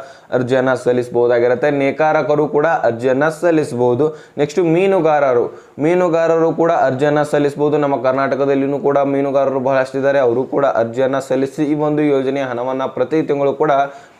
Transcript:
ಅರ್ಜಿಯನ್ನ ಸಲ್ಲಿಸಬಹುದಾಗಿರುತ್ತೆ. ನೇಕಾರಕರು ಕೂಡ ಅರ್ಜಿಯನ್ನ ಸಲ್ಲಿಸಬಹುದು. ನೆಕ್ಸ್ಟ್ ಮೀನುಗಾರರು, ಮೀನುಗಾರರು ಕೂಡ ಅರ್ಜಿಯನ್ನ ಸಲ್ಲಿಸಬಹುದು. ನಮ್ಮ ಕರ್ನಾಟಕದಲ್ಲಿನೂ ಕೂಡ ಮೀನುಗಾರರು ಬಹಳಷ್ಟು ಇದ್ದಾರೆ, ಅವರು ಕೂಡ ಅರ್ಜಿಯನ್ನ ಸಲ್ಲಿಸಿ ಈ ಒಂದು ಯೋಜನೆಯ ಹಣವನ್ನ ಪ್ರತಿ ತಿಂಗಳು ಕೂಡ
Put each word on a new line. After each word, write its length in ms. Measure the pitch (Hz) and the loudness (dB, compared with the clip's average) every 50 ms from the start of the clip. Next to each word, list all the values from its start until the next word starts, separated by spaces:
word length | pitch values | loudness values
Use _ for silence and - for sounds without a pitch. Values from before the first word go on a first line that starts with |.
| - - - - - - | -8 -14 -20 -20 -8 -4
ಅರ್ಜಿಯನ್ನ 420 | - 127 123 120 131 131 127 131 131 | -4 -2 0 0 0 0 2 0 0
ಸಲ್ಲಿಸಬಹುದಾಗಿರುತ್ತೆ. 960 | 123 - 123 123 123 120 123 - 120 120 120 120 120 120 123 123 117 143 147 | 0 0 0 0 0 -2 -2 0 0 2 2 2 2 2 2 0 0 0 0
ನೇಕಾರಕರು 760 | 143 139 139 139 131 - 156 156 151 156 139 135 147 147 151 | 0 0 0 0 0 0 0 0 2 0 0 0 0 0 0
ಕೂಡ 200 | 143 - 147 147 | 0 0 0 0
ಅರ್ಜಿಯನ್ನ 600 | 165 135 - - 120 117 113 123 131 127 135 147 160 | 0 0 0 0 -2 -2 0 0 0 0 2 0 0
ಸಲ್ಲಿಸಬಹುದು. 880 | 156 - 175 175 160 156 143 117 127 120 123 123 120 120 151 156 - - - - - | -2 0 0 2 2 2 0 -2 -2 0 0 2 2 2 0 -2 -2 -6 -16 -12 -6
ನೆಕ್ಸ್ಟ್ 220 | 139 147 147 - 190 | -4 -4 -2 0 0
ಮೀನುಗಾರರು, 1000 | 180 160 160 175 196 196 190 185 156 160 151 147 143 131 123 120 - - - - - - _ - | 0 2 2 2 2 2 2 2 2 2 2 2 2 2 2 2 0 -2 -4 -12 -20 -16 _ -2
ಮೀನುಗಾರರು 720 | 143 160 180 180 180 170 160 165 165 165 165 165 160 165 | 0 0 2 2 2 0 0 0 2 2 2 2 2 0
ಕೂಡ 200 | 160 160 165 165 | 0 0 0 2
ಅರ್ಜಿಯನ್ನ 520 | 170 - - 135 127 127 147 147 147 151 147 | 2 2 0 0 0 0 0 0 2 0 0
ಸಲ್ಲಿಸಬಹುದು. 540 | 147 151 147 143 143 143 139 147 151 147 | 0 0 0 0 0 0 -2 0 0 0
ನಮ್ಮ 240 | 147 147 139 139 123 | 0 0 0 -2 0
ಕರ್ನಾಟಕದಲ್ಲಿನೂ 800 | 123 131 131 135 139 131 117 127 139 139 139 139 139 139 143 135 | 0 0 0 0 0 0 0 0 0 0 2 0 0 -2 -2 -2
ಕೂಡ 180 | - 139 143 | 0 0 2
ಮೀನುಗಾರರು 640 | 143 139 139 139 139 139 139 135 139 135 135 131 139 | 2 0 0 0 -2 -2 0 0 0 0 0 0 -2
ಬಹಳಷ್ಟು 380 | 123 135 135 135 131 131 - | 0 0 0 0 0 -2 -2
ಇದ್ದಾರೆ, 220 | 135 131 139 139 139 | -2 0 0 2 2
ಅವರು 240 | 131 120 117 127 127 | 2 2 2 0 -2
ಕೂಡ 220 | 117 147 143 139 | -2 -2 0 0
ಅರ್ಜಿಯನ್ನ 540 | 131 - 110 117 117 117 127 135 131 139 135 | 0 0 0 -2 -2 -2 -2 -2 0 -2 -2
ಸಲ್ಲಿಸಿ 440 | 127 - 131 131 135 135 - 160 151 | -2 -2 -2 -2 -2 -2 -2 -2 -2
ಈ 100 | 139 156 | -2 0
ಒಂದು 280 | 147 151 151 151 147 | 0 0 0 0 0
ಯೋಜನೆಯ 420 | 151 147 139 135 131 131 135 139 135 | 2 2 2 0 0 -2 -2 -4 -4
ಹಣವನ್ನ 400 | 127 120 120 123 131 131 131 135 | -4 -4 -4 -4 -4 -4 -4 -6
ಪ್ರತಿ 380 | 127 - 127 127 123 156 160 147 | -4 -4 -4 -2 0 0 0 0
ತಿಂಗಳು 300 | - 143 139 139 139 135 | 0 -2 0 0 0 0
ಕೂಡ 180 | - 165 147 139 139 139 139 - - - - - | 0 0 2 2 2 0 -2 -6 -14 -20 -20 -10